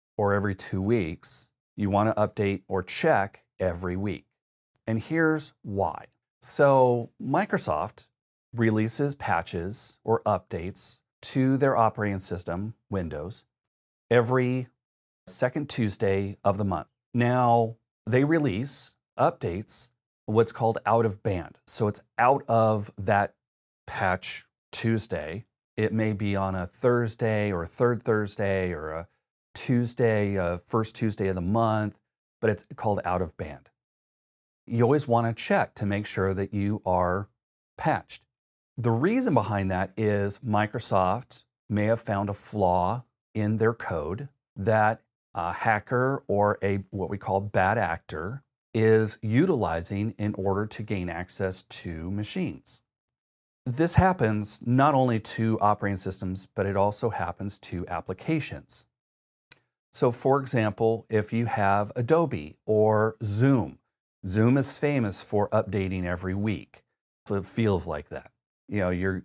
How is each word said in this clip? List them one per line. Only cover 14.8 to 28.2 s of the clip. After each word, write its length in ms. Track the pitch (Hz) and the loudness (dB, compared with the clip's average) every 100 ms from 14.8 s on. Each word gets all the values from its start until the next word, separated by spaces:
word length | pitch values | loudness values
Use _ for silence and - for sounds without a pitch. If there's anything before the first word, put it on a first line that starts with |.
| _ _ _ _ - | _ _ _ _ -12
second 440 | - 127 160 147 | -2 -2 -2 -4
Tuesday 640 | - 107 - 104 98 98 104 | -2 -2 0 0 0 -2 -2
of 160 | 101 98 | 0 0
the 60 | |
month. 240 | 101 85 - _ _ | 0 -4 -6 _ _
Now, 640 | 120 120 127 123 117 117 117 _ _ - | 0 2 4 4 4 2 -4 _ _ 0
they 180 | 123 | 2
release 720 | 147 165 147 95 139 - - - _ - | 4 2 2 -2 -4 -8 -12 -18 _ 0
updates, 720 | 143 - 101 85 - - - _ _ _ - | 0 0 -4 -6 -8 -12 -14 _ _ _ 0
what's 260 | 110 113 | 2 2
called 260 | - 113 113 | 2 -2 0
out 220 | - 113 113 | 2 2 2
of 160 | 101 | 0
band. 360 | 110 92 78 - - | -2 -4 -6 -14 -10
So 220 | - 104 | -2 -2
it's 140 | - - - | -2 -6 2
out 240 | 120 139 - | 4 2 2
of 420 | 113 110 107 101 - | 2 4 2 -4 -4
that 360 | 98 101 101 _ _ _ _ _ - | 0 2 0 _ _ _ _ _ -12
patch 600 | - 98 90 - - - _ _ | -2 0 0 -4 -12 -16 _ _
Tuesday. 720 | - 117 113 - 85 76 92 - _ _ - | -4 0 0 -2 -6 -6 -10 -14 _ _ -2
It 160 | 107 | 0
may 200 | 110 107 | 0 0
be 220 | 101 104 | 0 -2
on 200 | 98 98 | 0 0
a 120 | 92 87 | -2 -6
Thursday 840 | - 127 120 117 - 117 107 104 | 0 2 2 0 -2 0 0 0
or 100 | 90 | -2
a 60 | 82 | -6
third 340 | - 120 117 | 0 2 2
Thursday 680 | - 107 | 0 0